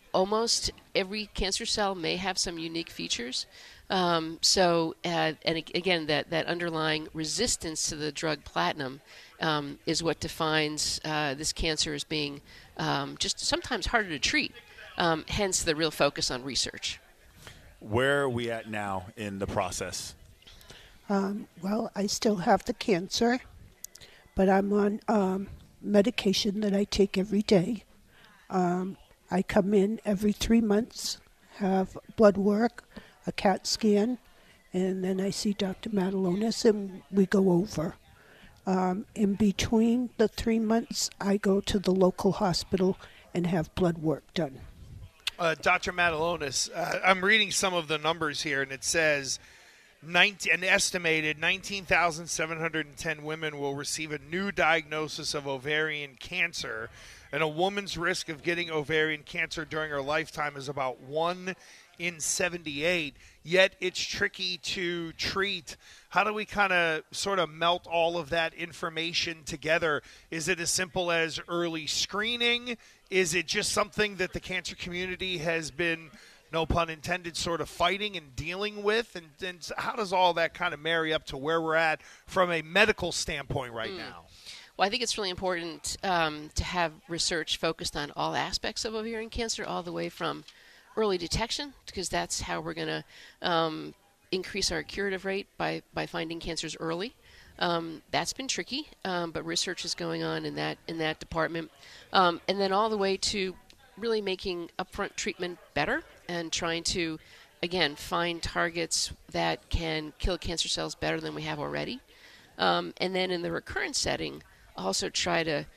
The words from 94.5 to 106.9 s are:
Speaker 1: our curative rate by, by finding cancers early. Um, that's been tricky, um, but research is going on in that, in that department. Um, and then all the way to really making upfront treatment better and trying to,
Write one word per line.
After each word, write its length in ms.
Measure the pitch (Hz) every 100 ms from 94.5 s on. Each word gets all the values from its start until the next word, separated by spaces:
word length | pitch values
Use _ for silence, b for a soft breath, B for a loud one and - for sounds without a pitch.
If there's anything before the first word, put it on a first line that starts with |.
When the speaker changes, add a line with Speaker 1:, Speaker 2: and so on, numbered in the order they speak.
| 196 -
Speaker 1:
our 100 | 165
curative 440 | - - 202 190 190
rate 200 | 196 - -
by, 240 | 160 160 -
by 140 | 165 156
finding 340 | 170 165 165
cancers 340 | 170 160 156 -
early. 340 | 165 170 233 - b b b -
Um, 440 | 180 170 165 156 -
that's 220 | 143 180
been 160 | - 262
tricky, 400 | - 175 269 294 -
um, 260 | 190 175 170
but 140 | 156
research 400 | 160 165 - 175
is 100 | 170
going 280 | - 170 165
on 240 | 160 160 151
in 80 |
that, 240 | 147 151 151 -
in 80 | 165
that 200 | 156 156
department. 500 | - 165 160 165 156 B B B B
Um, 260 | 196 180 165 -
and 100 | 196
then 140 | 196
all 160 | 196 220
the 80 | 208
way 220 | 196 190
to 360 | - 208 185 170 - - - -
really 240 | 233 220
making 480 | 196 185 196 175 170 -
upfront 380 | 185 - 190 -
treatment 420 | - - 180 170 -
better 280 | 143 165 302 - - -
and 220 | 175 165
trying 320 | - 170 165
to, 340 | -